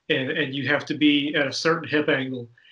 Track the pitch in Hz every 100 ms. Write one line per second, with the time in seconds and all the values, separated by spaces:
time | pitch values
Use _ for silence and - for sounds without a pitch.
0 | - 143 131 165 139 139 131 143 139 -
1 | 147 143 143 151 135 - 165 165 139 151
2 | 151 135 131 127 117 _ _